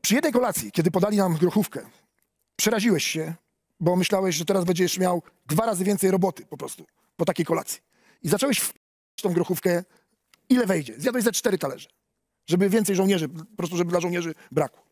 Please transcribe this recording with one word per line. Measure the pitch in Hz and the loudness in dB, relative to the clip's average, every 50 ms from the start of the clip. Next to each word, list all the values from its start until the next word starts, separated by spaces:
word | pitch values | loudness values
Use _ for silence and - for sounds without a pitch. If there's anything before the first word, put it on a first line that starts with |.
Przy | - - 202 | 0 0 0
jednej | 262 320 311 226 | 2 2 2 2
kolacji, | 254 247 226 185 - - 208 | 2 0 0 -2 -4 -6 -4
kiedy | - - 160 180 | -2 0 2 2
podali | 160 185 175 208 214 202 | 4 2 2 2 4 2
nam | 196 180 165 156 | 2 2 2 2
grochówkę, | 175 175 - 214 208 - - 131 101 - _ _ _ _ _ _ _ _ _ _ _ _ _ | 2 2 2 2 0 0 -4 -12 -14 -14 _ _ _ _ _ _ _ _ _ _ _ _ _
przeraziłeś | - - 214 214 220 196 240 196 151 - | -2 0 0 2 2 2 2 2 2 0
się, | - - 160 156 160 170 - _ _ _ _ _ _ _ _ | -2 -4 -4 -6 -6 -8 -14 _ _ _ _ _ _ _ _
bo | 175 175 180 | 0 2 2
myślałeś, | 185 180 - 208 190 190 190 170 | 2 2 2 0 0 2 0 -2
że | 151 170 | -2 -2
teraz | - 202 196 175 | 0 0 0 2
będziesz | 175 180 165 185 175 - 185 | 0 0 0 0 0 0 0
miał | 185 180 175 175 - - _ _ _ | 0 0 0 -2 -4 -8 _ _ _
dwa | - 151 165 220 | -2 0 0 2
razy | 226 214 170 185 | 0 0 0 0
więcej | 196 208 190 - 190 | 0 0 2 2 2
roboty | 185 190 175 190 165 - - | 2 4 2 0 -2 -4 -14
po | _ - 139 | _ -12 -12
prostu | 135 135 - - 80 _ _ _ _ _ _ _ | -12 -12 -12 -16 -20 _ _ _ _ _ _ _
po | 170 | -2
takiej | 170 170 - 170 | -2 0 -2 0
kolacji. | - 165 160 - - - - _ _ _ _ _ _ _ _ - | 0 0 -2 -2 -6 -10 -12 _ _ _ _ _ _ _ _ -2
I | 165 | -2
zacząłeś | - - - 285 240 - | 0 0 2 0 0 0
w | - - - _ _ _ _ _ _ _ _ - | -2 -6 -8 _ _ _ _ _ _ _ _ -6
tą | - 202 175 | -4 -2 0
grochówkę, | 180 175 - 185 147 - 190 175 170 180 _ _ _ _ _ _ _ _ _ _ _ _ _ | 0 0 -2 -4 -2 0 0 0 0 -2 _ _ _ _ _ _ _ _ _ _ _ _ _
ile | 254 254 240 | 0 0 2
wejdzie. | 185 190 165 147 120 - 123 | 2 0 0 -2 -4 -10 -6
Zjadłeś | 147 247 233 254 208 | -4 -2 -2 0 0
ze | 226 | 0
cztery | 202 - - 233 190 185 | -2 0 -2 0 -2 0
talerze, | - 139 131 - - _ _ _ _ _ _ _ _ _ _ _ _ - | -2 -6 -8 -10 -16 _ _ _ _ _ _ _ _ _ _ _ _ -2
żeby | 160 180 196 196 | 0 2 2 4
więcej | 185 226 214 196 196 | 4 2 2 2 0
żołnierzy, | 180 190 190 196 180 160 139 | 2 2 2 2 2 0 -4
po | 135 160 160 _ - - | -6 -10 -16 _ -10 -8
prostu | 175 170 180 170 | -8 -6 -2 -2
żeby | 175 170 | -2 0
dla | 175 175 | 0 -2
żołnierzy | 175 180 175 175 175 165 156 _ - - | 0 0 -2 -4 -4 -6 -8 _ -16 -4
brakło. | - 147 151 131 _ _ _ _ | -2 -2 -2 -2 _ _ _ _